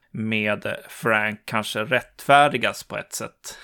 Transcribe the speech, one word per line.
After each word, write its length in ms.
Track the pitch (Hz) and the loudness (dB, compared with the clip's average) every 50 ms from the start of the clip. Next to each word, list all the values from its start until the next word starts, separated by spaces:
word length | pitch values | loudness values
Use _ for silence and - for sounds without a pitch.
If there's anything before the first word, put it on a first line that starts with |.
| _ _ | _ _
med 640 | - - 107 110 110 107 107 107 104 104 - 110 - - - - | -8 -6 -4 -2 -2 0 0 0 -2 -2 -4 -6 -8 -8 -10 -14
Frank 500 | - - - 117 110 107 107 107 107 - _ | -10 -4 0 2 2 2 2 -2 -4 -6 _
kanske 340 | - 117 110 104 - - 107 107 | -4 -4 -4 -2 -2 -4 -4 -2
rättfärdigas 1000 | - 127 117 - - _ - - - 139 143 147 143 139 120 113 101 98 - - | 0 0 -2 -2 -4 _ -2 4 6 8 8 8 6 4 0 -2 -2 -4 -6 -10
på 140 | - - | -10 -10
ett 160 | - - - - | -10 -10 -10 -10
sätt. 440 | - - - _ _ - - - - | -10 -10 -10 _ _ -18 -18 -16 -16